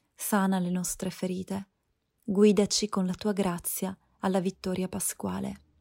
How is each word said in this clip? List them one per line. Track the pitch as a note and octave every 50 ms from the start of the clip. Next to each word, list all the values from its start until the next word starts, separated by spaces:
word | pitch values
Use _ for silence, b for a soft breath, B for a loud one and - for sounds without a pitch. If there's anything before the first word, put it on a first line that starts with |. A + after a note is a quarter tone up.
| _ _ _
sana | - - - G#3+ G3+ F#3+ F#3+ F#3+ F#3
le | F3+ F3
nostre | F3+ F3+ F3+ - - - F#3+ F#3
ferite, | - - F#3 F#3 F#3 F#3 F#3 - F#3+ G3 F#3+ _ _ _ _ _ _ _ _ _ _ _ -
guidaci | A3 F#3+ G3 G#3 G#3 G3 G#3 G3+ G3 - - G#3+ G#3
con | - G3 F#3
la | F3+ F3+
tua | - - G#3+
grazia | G3+ F#3+ F#3+ F3+ F3 F3+ - - - - G3 F#3 G3 _ _ _ _ -
alla | - F#3+ F#3 F#3+
vittoria | F3 F#3+ F#3+ - - F#3+ F#3 F#3 F#3 F3+
pasquale. | - F#3+ - - - - - F#3+ F3+ G3 G3 G3+ G3 - _ _ _ _